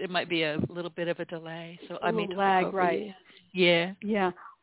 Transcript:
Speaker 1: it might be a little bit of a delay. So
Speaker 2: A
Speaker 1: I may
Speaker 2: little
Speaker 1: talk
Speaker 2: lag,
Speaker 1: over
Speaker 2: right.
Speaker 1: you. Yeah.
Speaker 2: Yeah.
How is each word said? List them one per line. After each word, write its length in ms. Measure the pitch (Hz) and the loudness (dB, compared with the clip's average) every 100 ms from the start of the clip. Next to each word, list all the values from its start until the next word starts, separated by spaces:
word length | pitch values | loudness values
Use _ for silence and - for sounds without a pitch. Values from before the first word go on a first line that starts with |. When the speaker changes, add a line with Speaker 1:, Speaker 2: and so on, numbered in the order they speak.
Speaker 1:
it 60 | 185 | -4
might 180 | 175 170 | -2 0
be 140 | 170 | 0
a 160 | 156 156 - | 0 -2 -4
little 220 | 175 175 | -4 -8
bit 180 | 165 170 | -4 -4
of 120 | 170 | -4
a 40 | |
delay. 540 | 170 165 160 165 165 170 - | -6 -10 -10 -12 -12 -16 -14
So 80 | 175 | -4
Speaker 2:
A 40 | 175 | 0
Speaker 1:
I 40 | |
may 120 | 170 | 0
Speaker 2:
little 120 | 175 | 0
Speaker 1:
talk 40 | 185 | 2
Speaker 2:
lag, 260 | 196 190 180 | 4 4 2
Speaker 1:
over 100 | 190 | 2
Speaker 2:
right. 240 | 180 170 | 2 2
Speaker 1:
you. 140 | 208 - - - - | -4 -10 -20 -20 -6
Yeah. 400 | 185 175 170 175 196 | 4 6 6 4 -4
Speaker 2:
Yeah. 300 | 208 214 185 180 - - | -2 2 0 -2 -10 -20